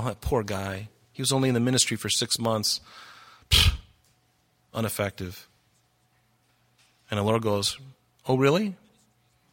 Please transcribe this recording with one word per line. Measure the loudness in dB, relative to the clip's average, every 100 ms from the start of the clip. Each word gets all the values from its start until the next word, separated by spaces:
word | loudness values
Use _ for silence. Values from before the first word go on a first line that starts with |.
| 0
that | -4
poor | 0 0
guy. | 0 -4 -4 -8 -12 _ _
He | -6
was | 0
only | 2 2
in |
the | 2
ministry | 2 0 -2 -6
for | -4
six | -4 -2 -2
months. | 0 0 -2 -6 -8 -20 -20 -20 -20 -14 0
Pfft, | 4 4 0 -8 _ _ _ _ _ _ _ _
ineffective." | -6 -4 -2 -4 -6 -12 -12 -20 _ _ _ _ _ _ _ _ _ _ _ _ _ _ _ -6
And | -2
the |
Lord | 2 2
goes, | 2 0 0 -4 -14 -20 _ _ 0
"Oh, | 4
really? | 4 4 0 -6 _ _ _ _ _ _ _